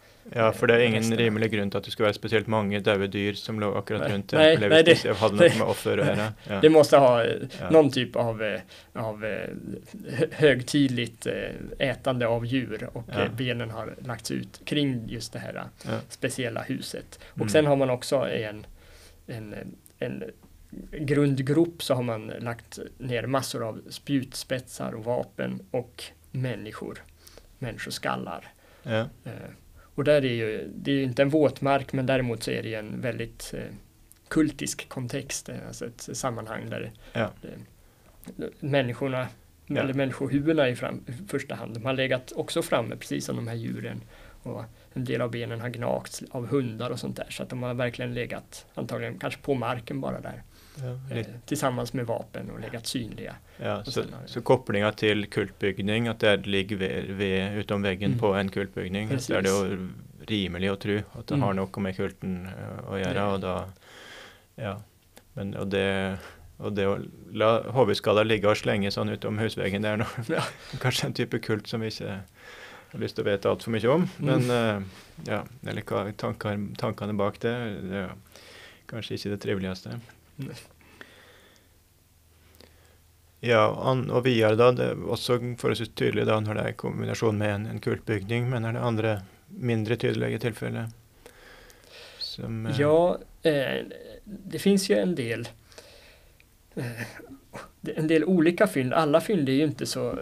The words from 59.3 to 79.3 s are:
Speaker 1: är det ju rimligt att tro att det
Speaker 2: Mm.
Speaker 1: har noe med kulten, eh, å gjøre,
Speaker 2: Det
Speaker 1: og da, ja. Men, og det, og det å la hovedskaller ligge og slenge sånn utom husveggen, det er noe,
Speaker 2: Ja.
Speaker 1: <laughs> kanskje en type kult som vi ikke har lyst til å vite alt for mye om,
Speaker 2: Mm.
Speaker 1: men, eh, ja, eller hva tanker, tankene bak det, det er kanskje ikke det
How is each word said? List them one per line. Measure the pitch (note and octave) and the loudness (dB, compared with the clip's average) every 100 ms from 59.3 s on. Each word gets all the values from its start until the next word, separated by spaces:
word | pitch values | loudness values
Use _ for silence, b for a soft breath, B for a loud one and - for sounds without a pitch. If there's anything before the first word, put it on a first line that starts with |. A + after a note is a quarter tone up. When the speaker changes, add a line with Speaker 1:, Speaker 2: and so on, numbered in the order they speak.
Speaker 1:
är | G2 | 0
det | F#2+ | 2
ju | G2 F#2+ F#2+ F2+ - - - - | 2 0 -4 -8 -12 -18 -18 -4
rimligt | G#2+ F2+ E2+ F#2+ | -2 -2 -2 -2
att | G2 | -2
tro | G#2 G#2 G2 | -2 -2 -4
att | A#2 - | -10 -4
det | D3 | 0
Speaker 2:
Mm. | G2+ | 0
Speaker 1:
har | |
noe | F#2+ F#2+ A2 | 0 -2 -4
med | F#2+ F#2+ | -4 -2
kulten, | G2 - F#2+ F2+ F#2 | -6 -6 -6 -6 -8
eh, | G#2+ G#2 G2 F2 | -10 -10 -10 -8
å | G2 | -4
gjøre, | F#2 | -2
Speaker 2:
Det | F#2 | 0
Speaker 1:
og | G2+ G2 | 0 -2
da, | F#2+ F2+ F#2 B B B B B B B B - | -2 -4 -6 B B B B B B B B -10
ja. | G#2 G2 - _ _ - - | -8 -8 -12 _ _ -20 -16
Men, | - G2+ G2+ | -10 -8 -6
og | G2+ | -2
det, | G2 G2 G2 F#2+ G2 B B B - | 0 2 0 -2 -4 B B B -10
og | G#2 G#2 | -6 0
det | G2 | 0
å | G2 - - - | 0 -4 -14 -12
la | G#2+ A2 A2+ - | 0 4 4 2
hovedskaller | B2 G#2+ G#2 - G#2 | 2 4 4 4 4
ligge | A2 G#2+ G2+ | 6 4 4
og | G#2+ | 2
slenge | B2 A2 G2+ | 2 0 0
sånn | A2+ A2 | -2 -2
utom | G2+ G#2+ G#2+ | -4 -4 -2
husveggen, | A2 G2 G2 G2 | -2 -2 -2 0
det | G#2+ | 0
er | G#2+ | 0
noe, | A#2 - A#2 | -2 -4 -4
Speaker 2:
Ja. | E3 - - | -2 -2 -6
Speaker 1:
<laughs> | - - | -14 -4
kanskje | C3 B2+ C#3 | -2 0 -2
en | |
type | A#2+ A#2 A#2+ | -2 -4 -4
kult | - G#2+ - | -2 -2 -2
som | A#2 | -6
vi | A2 | -6
ikke | - - G2 F#2+ B B B B B B | -6 -8 -8 -12 B B B B B B
har | - | -8
lyst | G#2+ - | -6 -4
til | G#2+ | -2
å | |
vite | G2 G#2+ | 0 2
alt | G2 | 0
for | - | 0
mye | A2 A2+ | 0 4
om, | D#3 F#3 - | 4 2 -2
Speaker 2:
Mm. | D3 C3 B2 | 0 2 2
Speaker 1:
men, | |
eh, | B2 A2+ G#2 F#2+ B B B - | 2 2 0 -4 B B B -6
ja, | G#2+ - A#2+ G#2+ | -6 -6 -12 -8
eller | G#2+ | -8
hva | G#2+ G#2 G2+ G#2 | -4 -4 -4 -4
tanker, | A#2 A2+ G#2+ G2+ G2+ B2 | -6 -4 -4 -4 -6 -4
tankene | A#2+ G#2+ G#2 G#2 | -6 -4 -4 -2
bak | G2+ - | -2 -2
det, | A#2 A#2+ A2+ F2+ F#2 | -4 -4 -6 -8 -6
det | G2 | -6
er | F#2 - - B B B B B - | -8 -10 -18 B B B B B -14
kanskje | A#2 - | -12 -8
ikke | A2 | -8
det | G2+ | -6